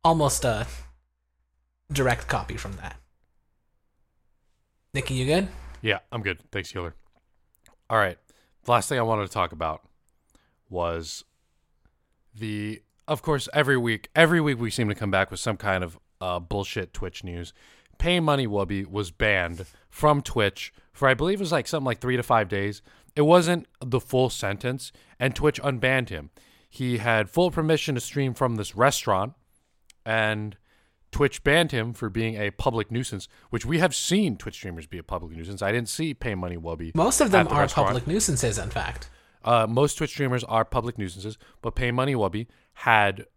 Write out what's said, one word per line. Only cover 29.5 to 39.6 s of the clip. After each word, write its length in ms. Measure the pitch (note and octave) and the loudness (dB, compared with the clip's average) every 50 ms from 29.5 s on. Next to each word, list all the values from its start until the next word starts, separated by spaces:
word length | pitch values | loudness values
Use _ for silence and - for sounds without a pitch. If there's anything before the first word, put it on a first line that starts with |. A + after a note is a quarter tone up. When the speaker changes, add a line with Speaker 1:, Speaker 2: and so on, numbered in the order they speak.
| _ _ _ _ _ _ _ _ _ _ _ | _ _ _ _ _ _ _ _ _ _ _
Speaker 2:
and 520 | A2+ A2 A2+ A2 G#2+ G#2+ G#2+ G#2+ G#2+ G2+ _ _ _ _ _ _ _ _ _ _ _ | -2 0 0 2 0 0 -2 -6 -8 -12 _ _ _ _ _ _ _ _ _ _ _
Twitch 320 | - - C#3+ C3+ - - - | 0 0 0 0 0 0 2
banned 280 | C#3+ C#3+ E3 F3 D3+ | 4 4 4 4 2
him 220 | D3 B2 A2 A#2 A#2 | 0 -2 -4 -4 -6
for 160 | - B2 G#2+ | -6 -8 -4
being 280 | F#2+ A2+ A2+ A2 A2 | -2 -2 -2 -2 -2
a 120 | G#2 G#2+ G2+ | -2 -4 -4
public 400 | G2+ - - C#3+ A#2 A2+ G#2 - | -4 0 -2 0 0 0 -4 -2
nuisance, 380 | A2+ A#2+ C3 - - F#2+ - - _ - _ _ | -4 -6 -6 -6 -8 -10 -12 -14 _ -20 _ _
which 160 | - A2+ - | -6 -6 -2
we 100 | A#2+ D#3+ | 0 0
have 160 | D#3+ F3 F3 - | 2 2 2 0
seen 420 | - - - F3 G3+ G#3+ E3 G#2+ | -2 -2 0 2 2 2 0 -2
Twitch 200 | - - A2+ - | -4 -8 -12 -12
streamers 320 | - - G2 E2+ E2 D#2 | -10 -12 -12 -12 -12 -12
be 100 | - - | -12 -14
a 60 | F2 D#2+ | -14 -10
public 340 | - F#2+ F2 E2+ D#2+ E2 | -8 -8 -8 -8 -10 -12
nuisance. 240 | D#2+ E2 F#2 G2+ F#2 | -12 -12 -12 -8 -4
I 100 | G2+ G2 | -2 0
didn't 180 | G#2+ A#2+ A#2 G#2+ | 0 0 -2 -4
see 260 | - - D#3+ D#3+ C3+ | -4 -4 -4 -4 -4
Pay 180 | _ - B2 G2+ | _ -4 -4 -4
Money 240 | F#2 F2+ F2 F2 | -4 -4 -6 -6
Wubby 380 | E2+ D#2+ E2 E2 D#2 E2+ E2 - | -8 -6 -8 -6 -6 -8 -4 0
Speaker 1:
Most 260 | E3 E3 A#3 C4 - | 2 2 2 4 4
of 80 | D4+ A3+ | 4 6
them 120 | F#3+ - | 6 4
Speaker 2:
at 80 | - - | 4 4
the 60 | - | 2
Speaker 1:
are 60 | C3 | 2
Speaker 2:
restaurant. 280 | D3 - - - A2+ G2 | 2 2 2 2 2 2
Speaker 1:
public 180 | G#2 B2 A#2+ | 2 0 -2
nuisances, 500 | C#3 E3+ G#3+ G#3+ - D3+ B2 - A#2 G#2+ | -2 -2 0 0 0 0 0 0 0 -2
in 140 | A2 F2 A#2+ | -2 -6 -6
fact. 400 | - - - - - - - - - - _ _ _ _ - | -6 -6 -6 -6 -8 -10 -14 -16 -20 -20 _ _ _ _ 0
Speaker 2:
Uh, 240 | A2+ A#2+ A#2 | 4 4 4